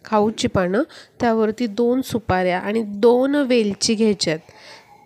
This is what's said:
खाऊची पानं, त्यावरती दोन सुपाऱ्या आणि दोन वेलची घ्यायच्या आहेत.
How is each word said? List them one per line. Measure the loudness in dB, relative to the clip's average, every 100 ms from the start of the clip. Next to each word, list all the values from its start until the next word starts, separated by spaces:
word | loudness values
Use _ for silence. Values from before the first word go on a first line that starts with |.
खाऊची | -2 0 0 -2 -2
पानं, | -2 0 -2 -4 -8 -20 -4
त्यावरती | 0 2 0 -2 -6
दोन | 0 0 0
सुपाऱ्या | -2 -6 -2 0 0 -2
आणि | -2 -4
दोन | -4 2 4 4 2
वेलची | 0 2 2 0 -2 -2
घ्यायच्या | 2 2 0 -2
आहेत. | -4 -8 -20 -20 -20 -20 -20